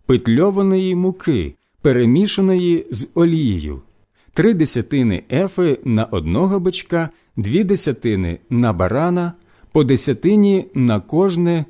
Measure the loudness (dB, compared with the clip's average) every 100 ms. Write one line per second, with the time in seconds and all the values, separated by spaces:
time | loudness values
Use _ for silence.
0 | 0 0 2 2 2 2 2 0 0 0
1 | -2 -2 -2 -2 -4 -10 _ _ 0 2
2 | 4 4 2 0 0 2 0 -2 -4 -10
3 | -6 0 0 2 0 -2 -6 -12 -16 _
4 | _ _ _ 0 2 2 0 -2 -2 -2
5 | 0 -2 -4 -4 -2 -2 -2 -2 -2 -2
6 | -2 -4 -2 0 0 0 -2 -6 -4 -4
7 | -4 -10 _ -8 -2 -2 0 0 -2 -4
8 | -2 -2 -2 -6 _ 0 0 0 -2 0
9 | 0 -2 -4 -8 _ _ -4 0 2 0
10 | 0 -2 2 4 4 2 -2 0 0 0
11 | -2 0 0 0 0 -2 -4